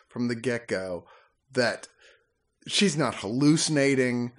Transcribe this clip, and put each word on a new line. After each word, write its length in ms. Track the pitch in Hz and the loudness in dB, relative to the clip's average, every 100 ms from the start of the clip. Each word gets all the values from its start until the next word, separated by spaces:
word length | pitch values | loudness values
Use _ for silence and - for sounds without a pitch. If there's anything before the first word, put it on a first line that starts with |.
| _ | _
from 200 | 120 120 | -6 -4
the 60 | |
get-go 720 | 113 123 117 - 95 92 87 - - _ _ _ | -4 -4 -4 -4 -6 -4 -10 -12 -20 _ _ _
that 360 | 127 117 - - _ - _ _ _ _ - - | -2 -2 -2 -12 _ -20 _ _ _ _ -18 -4
she's 300 | - 196 147 | 0 2 2
not 200 | 120 - | -2 -4
hallucinating. 1160 | 98 123 147 156 - 147 139 131 127 120 120 | -4 2 4 4 2 2 2 2 2 0 -6